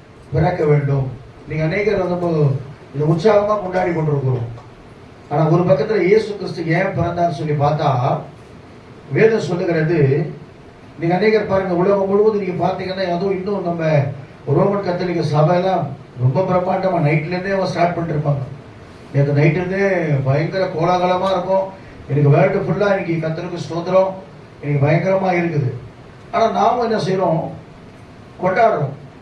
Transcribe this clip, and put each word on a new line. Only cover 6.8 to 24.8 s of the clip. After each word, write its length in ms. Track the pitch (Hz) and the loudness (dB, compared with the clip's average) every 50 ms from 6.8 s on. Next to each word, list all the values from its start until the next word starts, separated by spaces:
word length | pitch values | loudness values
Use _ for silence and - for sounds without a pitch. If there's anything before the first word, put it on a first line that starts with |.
| 190 190 - | 0 -2 -2
பிறந்தார் 380 | - 170 170 175 175 170 170 160 | -2 -2 -2 -2 0 -2 -2 -2
சொல்லி 200 | - 156 156 147 | -4 -4 -4 -2
பார்த்தா, 680 | 131 139 143 151 151 156 139 131 123 127 143 160 - - - - - - - - - - - - - - - - - - - 135 | 0 0 0 0 0 0 0 0 0 0 0 -2 -2 -6 -10 -16 -20 -20 -20 -20 -20 -20 -20 -20 -20 -20 -20 -20 -20 -12 -4 2
வேதம் 280 | 165 214 220 226 208 | 4 4 4 4 2
சொல்லுகிறது, 920 | - - 180 175 185 170 170 160 156 160 175 156 143 131 143 156 - - - - - - - - - - - - - - - - | 0 -2 -4 -2 -2 0 0 0 0 2 2 2 4 4 2 2 0 -4 -8 -12 -16 -20 -20 -20 -20 -20 -20 -20 -20 -20 -10 -6
நீங்க 160 | 151 170 180 | -2 0 0
அநேகர் 320 | 185 202 220 214 214 196 | 2 4 4 4 2 2
பாருங்க, 280 | 185 190 185 185 185 175 | 2 0 0 0 0 0
உலகம் 340 | 170 185 196 196 196 196 190 | 0 2 2 2 2 2 2
முழுவதும் 340 | 196 202 208 220 214 202 185 | 2 4 4 4 2 0 -2
நீங்க 240 | 180 175 160 170 | -4 -2 -2 -2
பாத்தீங்கன்னா, 460 | 180 190 185 190 185 185 190 190 175 175 | -2 -2 -2 -6 -6 -4 -4 -2 -2 -2
அதுவும் 240 | 170 190 196 190 | -2 -2 -2 -2
இன்னும் 280 | 180 185 202 202 190 175 | -2 -4 -4 -4 -4 -4
நம்ம 380 | 170 170 170 160 156 156 143 123 - - - - - - - - | -4 -4 -2 0 2 2 2 2 0 -4 -8 -12 -16 -20 -10 -4
ரோமன் 380 | 143 139 175 196 202 202 196 180 | 0 2 2 2 2 2 0 -2
கத்தோலிக்க 400 | 180 175 180 185 175 170 165 151 - 151 | -2 -2 -2 -2 -2 -2 -2 -2 0 2
சபையெல்லாம் 520 | 151 151 160 180 180 185 190 185 170 160 131 - - - - - 123 | 2 4 4 4 2 2 0 0 -2 -2 -4 -8 -12 -16 -16 -6 -2
ரொம்ப 200 | 123 131 - 185 | 0 0 2 2
பிரம்மாண்டமா 680 | 190 180 185 180 180 190 190 185 185 190 180 165 147 | 0 2 0 0 0 0 0 0 0 0 0 0 2
நைட்ல 200 | 147 160 156 151 | 2 2 0 0
இருந்தே 240 | 170 180 180 180 196 | -2 -4 -6 -4 -2
அவங்க 160 | 196 190 185 | -2 -2 -2
ஸ்டார்ட் 300 | - - 170 170 175 165 | -2 -2 0 0 0 0
பண்ணிருப்பாங்க. 460 | 170 165 160 151 147 143 147 139 - - - - - - - - - - - - - - - - | -2 -4 -4 -4 -2 -2 -2 -2 -2 -4 -8 -10 -14 -16 -18 -20 -20 -20 -20 -20 -20 -16 -4 0
நேத்து 200 | 135 143 147 139 | 0 2 2 2
நைட்டு 340 | 135 151 175 - 180 180 | 4 4 4 2 0 -2
இருந்தே 220 | 180 190 196 196 196 190 175 160 151 147 131 123 | -2 -2 0 0 0 0 0 0 0 0 0 0
பயங்கர 400 | 131 135 151 165 175 185 190 185 | 0 0 0 0 -2 -2 -2 -2
கோலாகலமா 640 | - - 156 170 175 180 180 180 180 180 180 180 190 | -2 -2 -2 0 0 2 2 2 0 0 0 0 0
இருக்கும். 500 | 190 180 175 190 190 190 190 - - - - - - - - - | -2 -2 0 0 0 0 0 -2 -6 -14 -18 -18 -18 -16 -8 -4
எனக்கு 200 | 135 147 143 139 | 0 2 4 4
வேர்ல்டு 300 | 143 165 185 196 190 196 | 6 6 4 4 2 0
ஃபுல்லா 400 | 165 175 180 196 202 202 190 - | -2 -2 -2 0 0 0 0 0
இன்னைக்கு 300 | - 170 165 160 156 160 | 0 -2 -4 -2 -2 -4
கர்த்தருக்கு 300 | 156 165 170 175 175 170 - - | -4 -6 -6 -8 -8 -8 -8 -8
ஸ்தோத்திரம், 420 | 160 170 170 175 190 190 190 190 - - - - - - - - - - - | -6 -6 -2 2 4 4 4 2 0 -6 -12 -18 -20 -20 -20 -20 -18 -10 -4
இன்னைக்கு 240 | 143 147 139 | -2 0 2